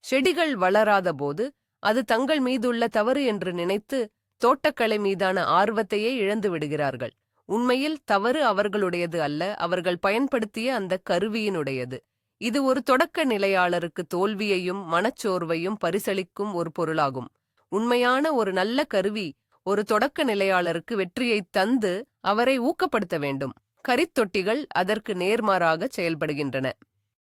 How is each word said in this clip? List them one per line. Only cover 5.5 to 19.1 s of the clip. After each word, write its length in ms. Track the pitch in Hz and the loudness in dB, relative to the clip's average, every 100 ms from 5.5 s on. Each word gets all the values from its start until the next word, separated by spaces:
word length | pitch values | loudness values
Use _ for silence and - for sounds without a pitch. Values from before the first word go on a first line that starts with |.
| 165 208 214 214 208 214 | 4 2 0 -2 -2 -2
இழந்து 360 | 262 196 214 202 | -2 -2 -2 -2
விடுகிறார்கள். 640 | 165 147 147 143 131 120 - _ _ | -2 -4 -2 -2 -4 -8 -12 _ _
உண்மையில் 600 | - 202 247 254 285 311 | -6 -2 0 0 -2 -4
தவறு 420 | - 202 208 285 269 | -2 0 2 2 2
அவர்களுடையது 720 | 196 208 202 190 175 175 165 | 2 0 0 -2 -2 -4 -2
அல்ல, 360 | 147 147 180 | -2 -2 -4
அவர்கள் 440 | 208 170 180 175 180 | -4 -2 -2 -2 -2
பயன்படுத்திய 760 | 196 214 269 254 214 - 233 | 0 0 0 -2 -4 -6 -4
அந்த 260 | 254 190 185 - | -2 -2 -4 -2
கருவியினுடையது. 880 | 175 208 220 214 185 139 135 123 127 - _ _ - | -2 0 -2 -2 -2 -2 -4 -6 -10 -16 _ _ -10
இது 260 | 220 247 | -4 0
ஒரு 180 | 269 262 | 2 2
தொடக்க 440 | 262 254 330 - 294 | 2 2 2 0 0
நிலையாளருக்கு 760 | 214 196 190 180 175 170 - 170 | 2 2 4 2 2 -2 -6 -6
தோல்வியையும் 800 | 180 196 208 214 185 180 190 180 | 0 0 0 0 0 -2 -4 -2
மனச்சோர்வையும் 840 | 165 214 269 220 185 165 165 175 208 | 0 0 -2 -2 -2 -2 -2 -2 -2
பரிசளிக்கும் 680 | 175 185 214 196 185 - 208 | 0 0 -2 -4 -4 -6 -6
ஒரு 200 | 180 165 | -4 -4
பொருளாகும். 560 | 156 160 160 147 131 120 _ _ _ _ | -2 -2 0 0 -2 -10 _ _ _ _
உண்மையான 640 | 196 226 240 247 254 311 | -2 0 2 4 2 2
ஒரு 200 | 277 202 | 0 0
நல்ல 320 | 185 196 254 | 0 0 0
கருவி 520 | 302 202 190 | 0 0 0